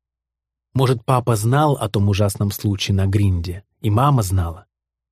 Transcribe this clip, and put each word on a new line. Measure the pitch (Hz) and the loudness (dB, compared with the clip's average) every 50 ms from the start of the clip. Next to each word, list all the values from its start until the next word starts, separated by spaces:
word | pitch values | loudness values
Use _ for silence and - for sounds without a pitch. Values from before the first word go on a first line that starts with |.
| _ _ _ _ _ _ _ _ _ _ _ _ _ _ - | _ _ _ _ _ _ _ _ _ _ _ _ _ _ -2
Может, | 127 135 123 135 - - | 0 2 2 0 0 0
папа | - 131 123 120 - 117 | 0 0 0 2 0 -2
знал | 101 107 113 131 147 156 151 139 | 0 0 0 2 2 2 2 0
о | - 113 104 | 0 -2 -2
том | - 104 101 | 0 0 0
ужасном | 101 101 92 107 104 - - 104 101 | 2 2 2 0 0 0 -2 -4 -4
случае | - - - 107 98 95 - - 101 | -4 -4 -4 -4 -4 -2 -2 -2 0
на | 95 95 | 0 0
Гринде, | 95 95 107 101 98 90 87 82 87 85 92 - _ _ _ | 0 0 2 2 2 0 -2 -4 -8 -10 -12 -16 _ _ _
и | - 107 | -4 -2
мама | 104 113 135 147 143 123 | 0 2 2 2 2 0
знала. | 101 90 95 92 87 82 82 - - _ _ _ _ _ _ _ _ _ | 0 0 -2 -2 -2 -4 -6 -12 -18 _ _ _ _ _ _ _ _ _